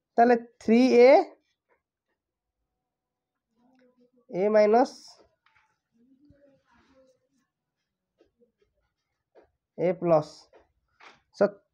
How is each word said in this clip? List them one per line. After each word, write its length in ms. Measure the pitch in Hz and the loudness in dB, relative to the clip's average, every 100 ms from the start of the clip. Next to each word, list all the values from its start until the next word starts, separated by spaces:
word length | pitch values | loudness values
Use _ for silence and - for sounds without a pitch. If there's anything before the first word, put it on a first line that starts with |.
| _ - | _ -2
ତାହେଲେ 180 | 240 240 240 _ | 0 -2 -6 _
ଥ୍ରୀ 160 | - 226 254 240 | -2 0 2 4
ଏ, 100 | 247 320 - - _ _ _ _ _ _ _ _ _ _ _ _ _ _ _ _ _ _ _ _ _ 226 247 262 _ _ _ 247 - | 4 4 0 -10 _ _ _ _ _ _ _ _ _ _ _ _ _ _ _ _ _ _ _ _ _ _ _ _ _ _ _ _ -14
ଏ 180 | 180 202 | -8 -2
ମାଇନସ୍ 440 | 214 214 226 262 - - _ _ _ _ _ _ _ _ 233 254 269 294 285 277 269 _ 240 226 269 262 254 _ 269 _ _ _ _ _ _ _ _ _ _ _ _ _ _ _ _ _ _ _ _ _ _ _ - | 0 0 0 -2 -8 -20 _ _ _ _ _ _ _ _ _ _ _ _ _ _ _ _ _ _ _ _ _ _ _ _ _ _ _ _ _ _ _ _ _ _ _ _ _ _ _ _ _ _ _ _ _ _ -10
ଏ 120 | 170 | -8
ପ୍ଲସ୍, 400 | 175 175 160 151 - _ _ _ _ _ _ - _ _ - | -6 -4 -4 -4 -14 _ _ _ _ _ _ -20 _ _ -6
ସ-, 200 | 202 - _ | -6 -6 _